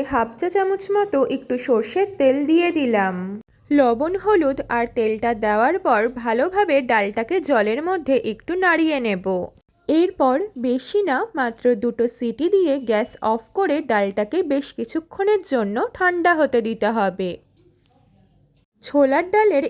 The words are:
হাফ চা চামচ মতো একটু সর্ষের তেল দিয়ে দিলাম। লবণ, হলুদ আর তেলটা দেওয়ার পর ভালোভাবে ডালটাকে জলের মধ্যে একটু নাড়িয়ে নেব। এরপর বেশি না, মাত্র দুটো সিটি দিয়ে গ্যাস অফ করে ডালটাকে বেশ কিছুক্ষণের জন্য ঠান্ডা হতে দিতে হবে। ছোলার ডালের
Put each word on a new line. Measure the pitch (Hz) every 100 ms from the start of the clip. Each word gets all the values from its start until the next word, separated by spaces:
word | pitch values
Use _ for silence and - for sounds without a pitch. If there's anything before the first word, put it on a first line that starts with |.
হাফ | 277 269 226 -
চা | 359
চামচ | 392 381 392 392
মতো | 403 403 277 -
একটু | 262 - 247
সর্ষের | 262 220 226 359 403 381
তেল | 269 269 285
দিয়ে | 330 339
দিলাম। | 330 254 214 190 180 185 208 - _ -
লবণ, | 285 247 233 311 381
হলুদ | 392 415 277 269 -
আর | 233 233
তেলটা | 247 220 220 233
দেওয়ার | 220 214 214 254 370
পর | 349 220 233 247
ভালোভাবে | 240 233 330 381 392 285
ডালটাকে | 247 226 202 208 226 359
জলের | 285 247 208 233
মধ্যে | 339 370 277 269
একটু | - 208 - 359
নাড়িয়ে | 370 330 320 285
নেব। | 233 185 190 180 180 - _ _ -
এরপর | 311 370 - 269 262 415 254
বেশি | 247 254 - 403
না, | 381 262 453
মাত্র | 302 247 233 247 233
দুটো | 240 233 240
সিটি | - 233 226 339
দিয়ে | 403 339 277
গ্যাস | 233 214 233 -
অফ | 220 220 -
করে | - 392 294
ডালটাকে | 277 214 202 196 208 339
বেশ | 330 269 285
কিছুক্ষণের | - 233 330 - - 392 415
জন্য | - 254 202 220 466
ঠান্ডা | - 359 349 349
হতে | 320 285 240
দিতে | 220 220 208
হবে। | 226 196 185 180 170 _ _ _ _ _ _ _ _ _ _ _ _ _ _
ছোলার | - 285 269 277 359
ডালের | 415 427 285 320